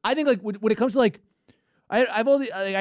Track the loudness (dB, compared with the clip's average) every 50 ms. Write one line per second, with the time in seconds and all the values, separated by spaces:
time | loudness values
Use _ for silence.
0 | -4 -4 -2 0 0 0 0 0 -2 -6 -8 -2 -2 0 0 0 0 0 2 2
1 | 2 2 0 -4 _ _ _ _ _ -20 _ _ _ _ _ _ _ -4 -2 0
2 | 0 0 0 0 2 2 2 2 2 -2 -6 -6 -4 -2 0 0